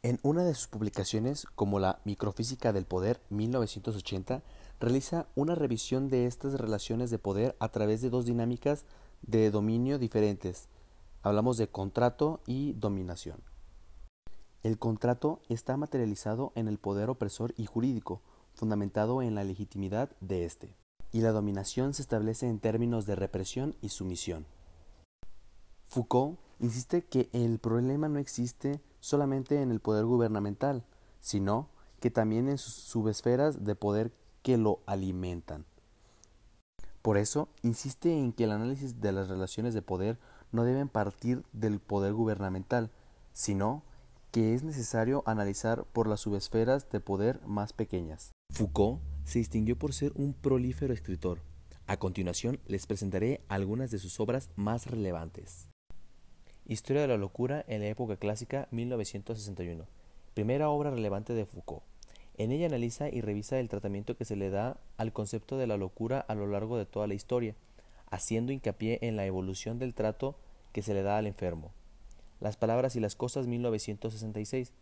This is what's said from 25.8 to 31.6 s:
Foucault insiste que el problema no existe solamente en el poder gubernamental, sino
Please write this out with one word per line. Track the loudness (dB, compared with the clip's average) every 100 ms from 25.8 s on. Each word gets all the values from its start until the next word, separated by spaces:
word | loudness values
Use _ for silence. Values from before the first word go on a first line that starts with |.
Foucault | -4 -2 2 2 2 -4 -16 -2
insiste | -2 -2 0 -2
que | 2 2 2
el | 2 2 2
problema | 2 2 2 0 0
no | -2
existe | -2 -2 -4 -2 -4 -4 -8 -14
solamente | 0 2 4 0 2 2
en | 4
el | 2
poder | 4 4 6
gubernamental, | 6 6 4 0 0 0 0 -6 -20 -20 -8
sino | 0 2 2 2